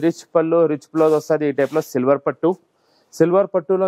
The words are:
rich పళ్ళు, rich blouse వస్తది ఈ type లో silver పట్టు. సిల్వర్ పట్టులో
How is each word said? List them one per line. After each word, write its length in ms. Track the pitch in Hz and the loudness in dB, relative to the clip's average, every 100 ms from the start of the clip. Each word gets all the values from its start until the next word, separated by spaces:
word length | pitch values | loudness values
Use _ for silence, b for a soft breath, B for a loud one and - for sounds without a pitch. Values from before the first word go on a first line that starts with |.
| 160 | 0
rich 160 | - - 170 | -4 -4 -2
పళ్ళు, 240 | 160 165 160 | 0 0 0
rich 160 | 151 - 160 | -2 -6 0
blouse 200 | 156 151 | 2 0
వస్తది 260 | 151 151 151 | 0 -2 -2
ఈ 60 | 139 | -2
type 160 | 135 151 | -2 -4
లో 40 | - | -4
silver 280 | 135 127 139 151 | -2 0 0 -2
పట్టు. 220 | 135 160 - _ _ _ _ _ - | -2 -2 -4 _ _ _ _ _ -2
సిల్వర్ 300 | 165 190 196 | 0 2 0
పట్టులో 340 | 185 160 190 | -2 -2 -2